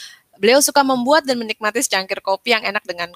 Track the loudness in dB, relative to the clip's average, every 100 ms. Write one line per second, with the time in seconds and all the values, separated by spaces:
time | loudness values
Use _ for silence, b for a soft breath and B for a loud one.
0 | B B _ _ 2 4 4 2 2 0
1 | 2 2 2 -4 -6 -6 -4 -4 -2 -4
2 | -4 -6 -4 -4 -2 -2 -2 -6 -8 -8
3 | -10